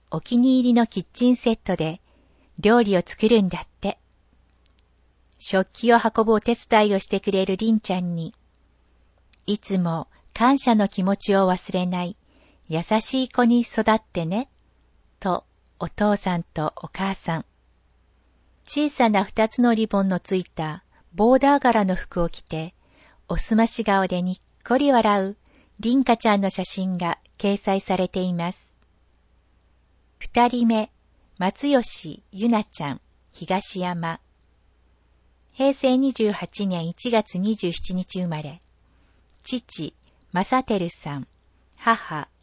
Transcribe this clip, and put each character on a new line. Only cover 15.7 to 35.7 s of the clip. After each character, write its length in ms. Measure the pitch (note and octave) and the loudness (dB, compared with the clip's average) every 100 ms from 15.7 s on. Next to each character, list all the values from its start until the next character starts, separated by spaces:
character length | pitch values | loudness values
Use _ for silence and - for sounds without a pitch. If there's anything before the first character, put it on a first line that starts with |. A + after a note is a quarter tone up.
| - | -12
お 80 | E3+ | -8
父 260 | - G#3 | -2 0
さ 240 | G3+ F#3 F3 | 0 -2 -4
ん 60 | |
と 280 | - - D#3 - | -6 -6 -6 -6
お 100 | - | -10
母 280 | - G3 | -6 -6
さ 240 | F#3+ - E3 | -6 -6 -6
ん。 60 | - _ _ _ _ _ _ _ _ _ _ _ | -8 _ _ _ _ _ _ _ _ _ _ _
小 240 | - C#4+ D4 | -8 -4 -2
さ 200 | - A#3 | 2 2
な 160 | G3+ | 2
二 240 | F#3+ - A3 | 0 0 0
つ 120 | - | 2
の 140 | A#3+ | 2
リ 140 | A3 A3 | 2 0
ボ 140 | G3+ | 0
ン 60 | F#3+ | 0
の 120 | F3+ | -2
つ 160 | - F#3+ | -2 -4
い 80 | |
た 400 | F3 - D#3 E3+ _ _ _ | -4 -8 -8 -10 _ _ _
ボ 220 | E3+ A3+ C4 | 0 4 4
ー 20 | |
ダ 180 | C#4 C#4+ | 4 4
ー 20 | |
柄 240 | B3 A3 | 4 2
の 120 | F#3+ F#3 | 2 -2
服 260 | - F3+ | -4 -2
を 60 | E3+ | -4
着 140 | - | -4
て、 320 | - D#3+ E3 - _ _ _ _ - | -10 -10 -10 -14 _ _ _ _ -6
お 100 | F3+ | -4
す 200 | - A3 | 0 2
ま 100 | A3+ | 2
し 160 | - | 0
顔 240 | G#3+ G3 F#3+ | 0 0 0
で 160 | F3+ | -2
に 120 | F3+ | -4
っ 20 | F#3 _ _ | -6 _ _
こ 140 | - B3+ | -2 2
り 140 | C#4+ | 4
笑 300 | B3 G#3+ G3+ | 4 4 2
う 140 | F#3+ G#3 _ _ _ - | -2 -6 _ _ _ -6
凛 240 | A3+ C4+ | 0 2
香 120 | B3 A3+ | 2 2
ち 120 | A3+ | 2
ゃ 80 | G3+ | 2
ん 40 | |
の 100 | G3 | 0
写 140 | - | -2
真 320 | F3+ G3 F#3+ F3 | -6 -4 -4 -2
が 220 | E3+ - _ - | -4 -6 _ -4
掲 180 | G3+ G3+ | -2 0
載 240 | - G3 | 0 -2
さ 160 | - F#3 | 0 -2
れ 100 | F3+ | -2
て 140 | F#3+ | -2
い 140 | F#3 | -4
ま 180 | E3+ E3+ | -4 -6
す。 180 | - _ _ _ _ _ _ _ _ _ _ _ _ _ _ _ - | -8 _ _ _ _ _ _ _ _ _ _ _ _ _ _ _ -16
二 300 | - A#3+ A#3+ | -4 2 2
人 200 | A#3+ A#3 | 2 2
目、 240 | A3 G#3+ _ _ _ _ - | 0 -2 _ _ _ _ -6
松 300 | F3+ - C#4+ | -4 -2 2
吉 540 | C4+ A3+ - D#3 - _ | 2 0 -8 -12 -16 _
ゆ 180 | F#3+ A#3 | -4 0
な 140 | A3 | 0
ち 220 | - - | -2 -8
ゃ 80 | C#3+ | -8
ん、 80 | - _ _ _ | -8 _ _ _
東 480 | - E3 F#3+ - F#3+ | -12 -4 -4 -4 -6
山。 400 | F3+ F3 E3 E3 _ _ _ _ _ _ _ _ _ _ _ _ _ | -6 -6 -8 -10 _ _ _ _ _ _ _ _ _ _ _ _ _
平 220 | - C#4 | -2 0